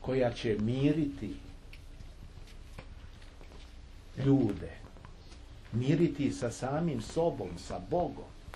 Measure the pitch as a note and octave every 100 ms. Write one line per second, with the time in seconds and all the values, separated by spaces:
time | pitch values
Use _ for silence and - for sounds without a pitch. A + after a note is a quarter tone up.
0 | - C3 B2 A#2 A#2+ G#2 G#2+ B2+ C#3+ D#3
1 | D3+ - G2+ - - - - - - -
2 | - - - - - - - - - -
3 | - - - - - - - - - -
4 | - - C3+ C#3 A2+ F2 D#2+ - - -
5 | - - - - - - - A2+ B2+ D#3
6 | E3 - C#3 - A#2+ - B2 D3 E3+ B2+
7 | G#2+ - E3 B2 F#2+ E2+ - F2+ F#2 D#3
8 | E3 - - - -